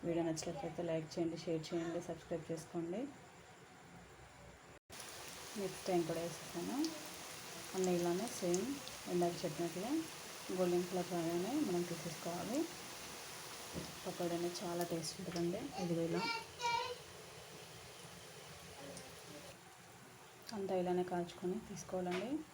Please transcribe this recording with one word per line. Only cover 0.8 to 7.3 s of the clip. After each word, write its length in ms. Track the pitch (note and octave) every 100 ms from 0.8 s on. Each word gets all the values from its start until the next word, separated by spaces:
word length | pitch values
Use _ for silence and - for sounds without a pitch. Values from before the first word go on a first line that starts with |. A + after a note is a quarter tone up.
| E3+
లైక్ 160 | D#3+ D#3 -
చేయండి, 240 | E3 E3 -
షేర్ 180 | D#3+ D#3
చేయండి, 320 | E3+ E3 E3+ E3+
సబ్స్క్రైబ్ 400 | E3 - E3+ D#3
చేసుకోండి. 520 | E3 - F3 E3+ F#3+ C#4 - - - - - - - - - - - - - - - - - _ - - - - - - A3
నెక్స్ట్ 240 | F#3+ - -
టైం 120 | F3 D#3+
కూడా 100 | E3 E3+
వేసేసాను. 500 | D#3 - F3 F3 B3 D#4+ D4+ - - -